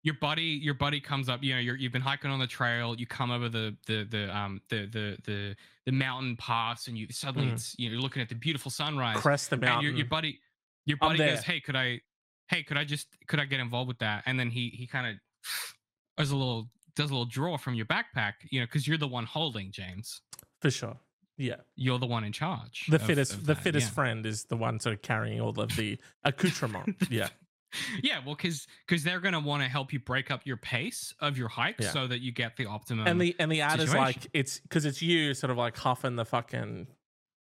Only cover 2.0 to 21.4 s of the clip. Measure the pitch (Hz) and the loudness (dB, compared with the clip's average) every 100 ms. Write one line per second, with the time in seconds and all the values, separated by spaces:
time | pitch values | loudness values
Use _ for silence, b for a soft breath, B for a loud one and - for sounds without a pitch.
2 | 131 139 143 135 127 - 120 117 117 117 | 0 0 -2 -2 -2 0 0 2 -2 -4
3 | 120 - 123 120 120 113 110 107 - 110 | -6 -2 -2 0 0 -2 -4 -6 -4 -2
4 | 104 110 98 101 101 98 _ 110 101 110 | -2 -4 -2 -4 -4 -6 _ -4 -4 -4
5 | 104 98 - 101 101 101 b b - 135 | -4 -6 -6 -6 -6 -10 b b 0 2
6 | 131 127 131 117 - 117 113 117 - 113 | 0 -2 -4 -4 0 0 0 -4 -8 -8
7 | 107 - 139 135 131 113 113 - 120 117 | -8 -6 -4 0 2 0 -4 -4 -2 0
8 | 131 135 117 117 147 143 131 - 151 147 | -2 -2 -4 -2 -2 -2 -4 -4 -2 0
9 | 120 110 143 143 - 127 127 120 147 127 | 0 4 4 4 2 2 4 4 2 0
10 | 120 156 156 - _ _ _ _ - 147 | 0 0 -2 -6 _ _ _ _ -2 4
11 | 156 160 147 147 - 170 - 135 127 120 | 4 6 6 4 0 -2 0 0 0 -2
12 | _ _ _ _ - 175 143 143 147 147 | _ _ _ _ -2 -2 0 -2 0 -4
13 | - _ - 151 139 135 120 120 127 123 | -6 _ 0 0 2 0 0 0 -2 0
14 | 110 104 127 131 120 120 120 113 123 135 | 0 0 0 0 0 -2 -4 -6 -6 -4
15 | 123 98 _ _ B B B - _ _ | -4 -8 _ _ B B B -14 _ _
16 | _ - 143 139 127 117 110 _ _ - | _ 0 2 2 2 0 -4 _ _ -2
17 | 147 135 120 123 165 151 - 120 110 185 | 0 0 0 0 0 -2 -2 -2 0 0
18 | 233 135 104 - - 131 120 156 135 160 | 0 0 -2 -2 -4 -2 0 0 2 0
19 | 147 123 110 156 160 110 95 101 92 90 | 0 -2 -4 -2 -2 -2 -8 -8 -10 -10
20 | - - _ - - _ 147 - 110 - | -12 -14 _ -20 -20 _ 2 2 -4 -8
21 | _ _ _ - | _ _ _ -6